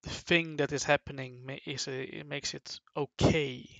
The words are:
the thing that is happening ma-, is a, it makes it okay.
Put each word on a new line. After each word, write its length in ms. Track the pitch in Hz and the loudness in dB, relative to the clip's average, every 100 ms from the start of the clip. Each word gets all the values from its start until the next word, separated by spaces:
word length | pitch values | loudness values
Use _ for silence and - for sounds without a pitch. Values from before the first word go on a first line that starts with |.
the 80 | - | -8
thing 460 | - - 175 165 151 | -10 4 4 4 0
that 160 | 143 | 0
is 120 | 143 | 0
happening 600 | - 143 - 139 131 123 127 | 4 4 4 -8 -8 -10 -10
ma-, 100 | 135 | -10
is 240 | - 143 - | -6 -6 -4
a, 300 | 131 135 - | -4 -4 -8
it 80 | 147 | -6
makes 260 | 143 - | -6 -4
it 280 | - - - _ - | -6 -10 -14 _ -4
okay. 680 | 143 - - 160 139 123 - - | -4 4 4 6 2 -4 -12 -20